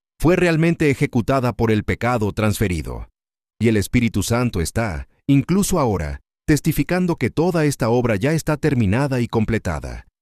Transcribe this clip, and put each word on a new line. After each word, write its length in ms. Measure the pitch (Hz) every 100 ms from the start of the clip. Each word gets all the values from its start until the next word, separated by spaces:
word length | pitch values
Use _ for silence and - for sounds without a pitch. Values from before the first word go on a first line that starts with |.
| _ _
fue 180 | 160 185
realmente 540 | 180 165 165 170 156
ejecutada 600 | 135 143 127 107 135 123
por 180 | 110 113
el 140 | 107
pecado 480 | - 98 113 123 104
transferido. 800 | - 107 101 101 85 65 58 - _ _ _ _ _
Y 80 | 113
el 80 | 110
Espíritu 460 | 92 123 117 104
Santo 400 | 92 117 123 98
está, 460 | 80 - 113 78 67 _ -
incluso 520 | 139 - 185 196 185
ahora, 420 | 131 95 76 71 _ _ -
testificando 680 | 151 - 147 139 180 180 165
que 120 | 120
toda 380 | - 170 170 151
esta 240 | - 120
obra 260 | 120 117 104
ya 160 | 123
está 240 | 160 - 151
terminada 640 | 156 135 104 110 143 131
y 80 | 117
completada. 800 | 120 107 110 98 76 64 60 - _